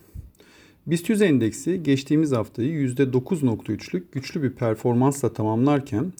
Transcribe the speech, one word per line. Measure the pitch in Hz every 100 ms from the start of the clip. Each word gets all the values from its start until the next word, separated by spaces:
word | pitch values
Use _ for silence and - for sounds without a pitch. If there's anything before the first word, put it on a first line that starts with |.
| - - - _ - - - _ 143
bist | 165 -
yüz | 208
endeksi | 196 131 113 - 160 185
geçtiğimiz | 147 135 - 151 156
haftayı | 120 101 - 127
yüzde | 160 131 127 131
dokuz | 123 127 175
nokta | 131 107 -
üçlük | 104 - 277 -
güçlü | 135 - 170
bir | 127
performansla | - 117 107 123 120 135 139 113
tamamlarken | - 110 110 139 143 135 104 180 -